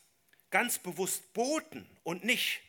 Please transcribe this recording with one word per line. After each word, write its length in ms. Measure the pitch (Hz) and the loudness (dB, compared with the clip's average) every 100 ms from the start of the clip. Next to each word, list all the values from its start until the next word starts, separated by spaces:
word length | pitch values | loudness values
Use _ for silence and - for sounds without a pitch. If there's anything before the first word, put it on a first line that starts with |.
| _ _ _ _ _ | _ _ _ _ _
ganz 260 | 185 233 - | 2 2 0
bewusst 560 | 180 160 185 - - | -4 -2 0 -2 -4
Boten 560 | - 254 311 311 120 92 - | -2 0 0 -2 -10 -14 -10
und 200 | 160 175 | -6 -2
nicht 380 | - 147 - - | 2 2 2 -4